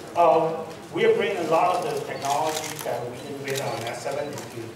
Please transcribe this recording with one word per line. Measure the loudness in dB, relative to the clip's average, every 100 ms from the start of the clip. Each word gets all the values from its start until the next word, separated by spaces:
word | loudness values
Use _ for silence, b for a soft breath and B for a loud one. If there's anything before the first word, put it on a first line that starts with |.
| -4 6
Uh, | 8 8 4 -2 -6 -12 -8
we | 2
are | 4
bringing | 4 2 0
a | 2
lot | 4 4 2
of |
the | -2 -4 -6
technology | -6 -2 0 0 -2 -6 -6
that | -4 -4 -6
we | -8 -10
innovated | -8 -4 -2
on | -2 -4
S | -6 -6
seven | -6 -4 -6
into | -8 -12 -12 -12